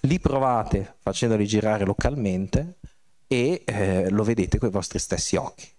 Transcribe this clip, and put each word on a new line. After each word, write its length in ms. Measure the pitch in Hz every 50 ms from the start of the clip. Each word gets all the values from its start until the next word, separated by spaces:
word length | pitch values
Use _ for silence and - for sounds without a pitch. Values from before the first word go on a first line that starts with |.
li 180 | - 131 156 185
provate 760 | - 156 135 135 135 131 123 117 107 - - 101 98 - - _
facendoli 480 | _ - 98 - - 117 113 107 104
girare 380 | 101 107 107 104 110 107 107 101
localmente 920 | 92 101 - - 117 139 143 120 101 92 92 98 98 - - 147 175 180 - - - - _ _ - - _ _ _
e, 340 | 135 123 120 139 - - -
eh, 460 | - 104 101 101 95 95 90 95 95
lo 140 | 95 104 107
vedete 340 | 104 117 110 95 - - -
coi 120 | - 117
vostri 280 | 92 101 90 - - -
stessi 380 | - - - 85 - - -
occhi. 340 | 92 - - - - - - -